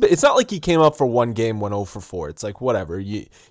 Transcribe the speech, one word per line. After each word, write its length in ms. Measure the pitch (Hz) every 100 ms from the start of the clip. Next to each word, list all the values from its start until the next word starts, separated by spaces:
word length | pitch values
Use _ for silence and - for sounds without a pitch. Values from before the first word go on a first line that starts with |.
it's 200 | - 170
not 140 | 285 262
like 120 | -
he 100 | 190
came 200 | 180 165
up 160 | 156 -
for 100 | 131
one 280 | 120 120
game, 260 | 113 113 110
went 140 | 104 101
oh 80 |
for 160 | 98 104
four. 300 | - 90 76
It's 140 | 76
like, 180 | 107 101
whatever, 360 | 127 107 80 90
you, 280 | 101 104 - - _